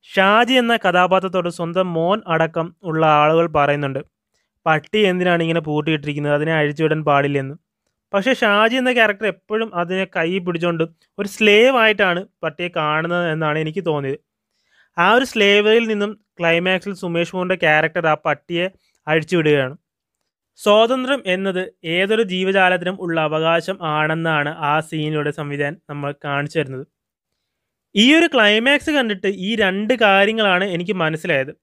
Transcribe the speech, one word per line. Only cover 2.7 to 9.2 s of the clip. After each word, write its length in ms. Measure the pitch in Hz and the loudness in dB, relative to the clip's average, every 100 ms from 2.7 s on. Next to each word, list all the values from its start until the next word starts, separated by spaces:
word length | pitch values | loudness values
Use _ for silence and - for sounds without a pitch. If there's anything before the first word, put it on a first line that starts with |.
| _ | _
ഉള്ള 200 | 185 160 156 | -6 0 2
ആളുകൾ 320 | 147 151 165 156 | 4 4 2 2
പറയുന്നുണ്ട്, 540 | 156 143 147 143 131 - _ _ _ _ _ | 0 0 0 -4 -8 -12 _ _ _ _ _
"പട്ടി 340 | 170 156 - 214 | 0 0 0 0
എന്തിനാണ് 400 | 202 180 175 170 | 2 2 0 0
ഇങ്ങനെ 180 | 165 165 | 0 -2
പൂട്ടിയിട്ടിരിക്കുന്നത്, 720 | 156 151 151 156 147 147 147 | -2 -4 -2 -4 -4 -4 -2
അതിനെ 180 | 147 156 | 0 0
അഴിച്ചുവിടാൻ 480 | 160 147 147 156 156 | 0 -2 0 -2 0
പാടില്ലെന്ന്." 520 | 151 143 143 143 135 151 _ _ _ _ _ | 2 2 2 -2 -4 -14 _ _ _ _ _
പക്ഷേ 180 | 202 220 | -2 0
ഷാജി 420 | 247 220 202 226 | 0 2 2 2
എന്ന 160 | 262 254 | 2 0
ക്യാരക്ടർ 320 | 240 214 202 | 2 2 0